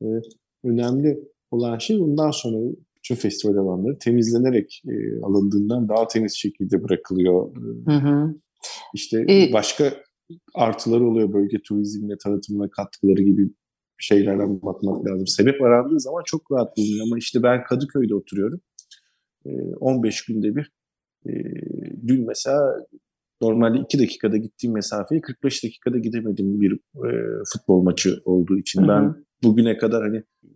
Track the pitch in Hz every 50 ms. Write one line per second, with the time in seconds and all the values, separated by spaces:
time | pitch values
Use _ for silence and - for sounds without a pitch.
0 | 113 110 110 113 113 - - _ _ _ _ _ - 123 117 117 120 120 127 135
1 | 147 151 139 - - - _ _ _ - - 117 120 117 117 113 - - 220 208
2 | 175 151 143 156 156 151 147 - - 120 113 110 117 127 - - _ _ _ _
3 | _ - 127 113 - 101 - - - 104 101 101 98 95 90 90 95 120 147 -
4 | - 117 120 120 113 113 117 120 123 131 127 110 98 - - - - - 117 107
5 | 110 110 110 113 - 101 98 101 101 101 101 101 101 104 120 123 117 104 104 113
6 | 113 113 - 113 110 101 - - - 101 - - 98 - 101 90 - - 92 -
7 | - - 92 92 90 92 90 90 - - 127 123 117 113 113 117 120 156 147 143
8 | 139 143 143 143 151 160 151 - _ _ _ _ - - - - - - - 98
9 | - - - 110 - - 196 196 180 131 113 107 101 - - - 147 139 110 -
10 | - _ _ _ _ _ - - _ _ - - 120 113 - - - 117 113 120
11 | 123 117 113 113 110 98 104 101 101 101 110 101 - - 107 104 104 104 107 104
12 | 107 104 101 98 - 101 101 98 - - 104 101 101 92 - - 101 - - -
13 | - 98 95 98 98 101 98 101 98 - - _ _ _ _ _ _ _ _ -
14 | - - 107 101 101 101 98 101 101 98 101 92 90 98 92 - - 95 92 -
15 | - 92 95 92 95 92 - - 104 127 139 139 135 120 120 120 127 139 160 151
16 | 127 131 151 175 160 - - 160 _ - 143 127 113 - - - 107 107 104 107
17 | 110 117 117 117 117 - - 120 117 123 127 127 127 - 127 127 143 135 - 139
18 | 127 107 104 98 - - - 101 98 113 156 180 _ _ _ _ - _ - _
19 | _ _ _ _ _ _ _ _ _ 69 71 64 - - 85 - - 131 131 123
20 | 113 110 - - - - 113 110 104 104 113 147 147 - _ _ _ _ _ _
21 | _ _ _ _ - - - - - - - - - - - - - - - -
22 | 117 117 131 131 117 113 107 - - 131 135 147 143 135 - - - _ _ -
23 | _ _ _ _ _ _ _ - 117 113 110 117 117 113 113 131 131 - - 143
24 | 120 - - - - 107 104 104 113 107 _ - - 120 113 104 98 - 110 104
25 | 101 - 156 160 - - 127 _ - 135 - - - 110 - - - 127 120 123
26 | 110 113 113 117 113 107 95 - 98 98 101 104 101 92 101 - _ _ _ 139
27 | 123 120 120 117 57 - - 110 107 - - - - - 95 92 92 90 85 -
28 | - 95 - - - - 92 92 85 - 95 95 92 - - 95 95 101 104 101
29 | 101 147 156 - - _ _ - - 113 110 120 113 117 107 - 117 110 117 113
30 | 110 104 110 110 - _ _ _ _ - _